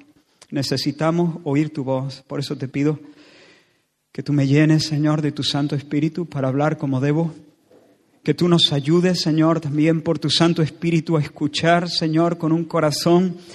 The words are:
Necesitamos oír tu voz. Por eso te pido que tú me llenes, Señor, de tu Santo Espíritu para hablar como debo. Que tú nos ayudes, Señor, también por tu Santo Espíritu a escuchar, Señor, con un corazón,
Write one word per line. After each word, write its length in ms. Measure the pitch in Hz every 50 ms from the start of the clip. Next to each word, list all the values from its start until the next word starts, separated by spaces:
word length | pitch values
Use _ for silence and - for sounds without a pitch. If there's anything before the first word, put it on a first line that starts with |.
| - _ _ _ _ _ _ _ - -
Necesitamos 880 | - 139 131 - 139 - - 147 139 - 156 165 170 175 175 170 156 -
oír 300 | - 147 139 147 156 151
tu 100 | - 151
voz. 400 | 127 131 131 131 135 139 131 - - -
Por 100 | 143 143
eso 180 | 135 - 147
te 120 | 123 135 123
pido 320 | - 139 143 156 151 - - - - - - - - - - - _ _ _ _ _ _ _ _ _ _ _ _
que 100 | - -
tú 100 | 135 -
me 140 | 147 143 135
llenes, 400 | 131 139 151 156 156 156 156 -
Señor, 340 | - 156 143 151 151 151 156
de 120 | 151 143
tu 100 | 147 -
Santo 320 | 135 - - 143 147 147 156
Espíritu 520 | 139 - - 156 147 151 160 165 185 170
para 200 | - - 139 131
hablar 320 | 131 127 143 147 156 156 147
como 220 | 151 135 131 127
debo. 340 | 135 143 147 160 170 160 - - - _ _ _ _ _ - - _ _ _ _ _ _ _ _
Que 120 | - 156 147
tú 120 | - 175
nos 260 | 175 170 165 151 -
ayudes, 480 | 151 143 127 151 165 180 175 185 180 170
Señor, 400 | - 160 151 160 156 160 165 160
también 400 | 160 143 139 151 151 165 165 160
por 180 | 156 165 160 151
tu 100 | - 143
Santo 320 | - - 165 170 165 170
Espíritu 540 | 160 131 - - 170 170 170 160 156 - 165
a 60 | 151
escuchar, 680 | 143 - - - 151 143 - - 160 165 175 175 180 170
Señor, 480 | - - 170 156 156 160 170 170 170 165
con 140 | 165 156
un 140 | 165 170 165
corazón, 720 | 165 - 165 151 151 143 - - 170 170 180 185 180 170 - - -